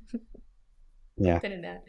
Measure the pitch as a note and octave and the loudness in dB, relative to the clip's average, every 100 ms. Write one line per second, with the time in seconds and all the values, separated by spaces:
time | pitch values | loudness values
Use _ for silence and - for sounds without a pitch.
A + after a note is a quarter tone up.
0 | - A#3 - - - _ _ - - - | -6 -12 -12 -20 -20 _ _ -20 -20 -20
1 | - - F#2+ E2+ - F3+ F3 F3+ | -12 2 4 4 0 -8 -10 -12